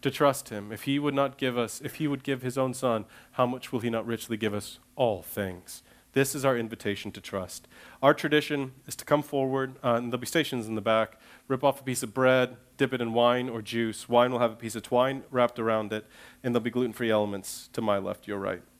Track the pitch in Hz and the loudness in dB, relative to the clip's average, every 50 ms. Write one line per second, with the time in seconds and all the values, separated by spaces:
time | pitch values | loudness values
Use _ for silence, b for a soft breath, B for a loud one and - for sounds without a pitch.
0 | - 139 127 - 151 143 135 - - - 117 104 101 104 110 104 - 139 139 143 | -2 -4 0 4 4 4 4 2 -6 -10 -10 -10 -8 -8 -10 -8 -2 -2 -2 0
1 | 143 143 139 139 139 135 127 - 135 127 120 120 117 107 - - 147 139 - - | 0 0 2 2 0 0 0 -2 -2 0 0 0 -2 -2 -4 -10 -10 -12 -6 -4
2 | 156 147 143 135 131 - 135 123 120 127 120 135 131 131 120 - - 123 117 110 | -2 -2 -2 -2 -2 -4 -4 -2 -4 -4 -2 0 -2 -2 -2 -2 0 0 0 0
3 | 101 B B B B B _ - 127 123 127 127 - - - 120 107 120 113 113 | -2 B B B B B _ 0 0 0 0 -6 -8 -6 -6 -2 -2 -2 -2 -2
4 | 104 117 117 110 - - 117 107 110 107 101 104 - - - - _ _ _ - | -2 -4 -6 -6 -4 -6 -6 -2 -2 -2 -2 -4 -8 -10 -16 -18 _ _ _ 0
5 | 131 117 104 90 85 - - 113 101 95 90 90 - - - - b b b b | 0 0 0 -2 -6 -10 -6 -6 -6 -6 -6 -10 -14 -18 -18 -18 b b b b
6 | b b _ 135 139 131 151 147 131 135 131 120 113 110 113 110 - 107 104 101 | b b _ 2 2 2 0 0 0 2 2 2 -2 -6 -8 -6 -4 -4 -4 -4
7 | - 104 - 104 95 - - 98 92 90 - - - B B B B B B B | -6 -10 -12 -12 -14 -8 -6 -6 -6 -6 -12 -16 -18 B B B B B B B
8 | - 135 151 - - 151 147 151 147 - 151 139 135 131 131 - _ - - - | 6 6 6 6 2 2 2 2 2 0 -4 -4 -4 -6 -10 -16 _ -14 -14 -14
9 | - - 151 147 147 - - 139 135 131 131 135 135 131 131 - - 127 117 117 | 0 2 2 2 2 0 -2 0 0 0 0 -2 -2 -4 -6 -2 0 2 2 2
10 | 123 120 117 123 120 - - 170 147 - - 123 110 107 113 110 101 113 110 110 | 0 -2 -4 -4 -6 0 0 0 0 0 -2 -4 -4 -4 -4 -2 2 4 4 4
11 | 110 - - B B B B B B _ 135 127 147 143 131 - 123 131 123 120 | 4 0 -4 B B B B B B _ -4 2 2 2 2 2 -4 -6 -4 -4
12 | - 113 101 131 131 127 127 131 127 120 120 - _ _ _ - 139 123 131 123 | -4 -6 0 4 6 6 6 6 4 2 -2 -16 _ _ _ 0 0 0 0 -2
13 | 120 117 113 117 120 120 123 123 123 127 117 113 107 - 117 117 117 113 107 - | -2 0 4 4 6 6 4 2 0 -4 -6 -8 -8 -4 -2 -2 -2 -2 -4 -8
14 | - - 120 120 120 127 127 120 123 117 110 107 117 113 - 113 101 - 127 123 | -6 4 6 6 6 6 4 2 2 0 0 -4 -10 -8 -8 -8 -6 0 2 2
15 | 123 135 135 135 - - 135 127 120 120 - - 113 113 113 110 107 101 110 107 | 2 2 0 -6 -10 -4 0 2 2 2 2 -2 0 0 0 0 0 -2 -6 -8
16 | 107 B B B B B B B - 131 120 120 110 120 113 123 127 120 110 - | -8 B B B B B B B -4 0 0 0 0 0 -2 0 -2 -2 -2 -2
17 | 123 113 107 107 104 104 101 98 92 - - - - - - - 117 107 101 98 | 0 2 2 2 2 0 -2 -8 -8 -10 -14 -14 -16 -8 -6 -2 2 2 2 2
18 | 95 95 98 - - - 104 101 98 98 95 87 - _ _ | 0 -4 -8 -8 -8 -8 -8 -4 -4 -4 -6 -6 -10 _ _